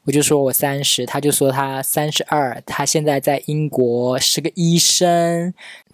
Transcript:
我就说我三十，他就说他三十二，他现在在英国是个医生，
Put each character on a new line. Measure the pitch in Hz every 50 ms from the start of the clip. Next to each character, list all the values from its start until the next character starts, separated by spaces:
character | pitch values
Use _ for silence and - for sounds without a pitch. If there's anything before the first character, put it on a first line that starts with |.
| -
我 | 143
就 | 139 147
说 | 143 - 151 143 139
我 | 131 123
三 | - - 143 139 143 143
十， | - - - 123 123
他 | - 143
就 | 139 147
说 | 139 - 143 135
他 | 131 139 139 135 135 135
三 | 135 - - 156 151 156
十 | 151 - -
二， | - 160 151 139 123 117 - -
他 | - - - 143
现 | - - 160 151
在 | 151 143 139
在 | - 147 143 135 - -
英 | 151 151 151 143
国 | - - 127 120 120 120 123 127 127 131
是 | - - - -
个 | 143 165 -
医 | - 170 165 170 170
生， | - - - - 180 175 170 170 170 170 170 170 170 180 180 - - - - - - -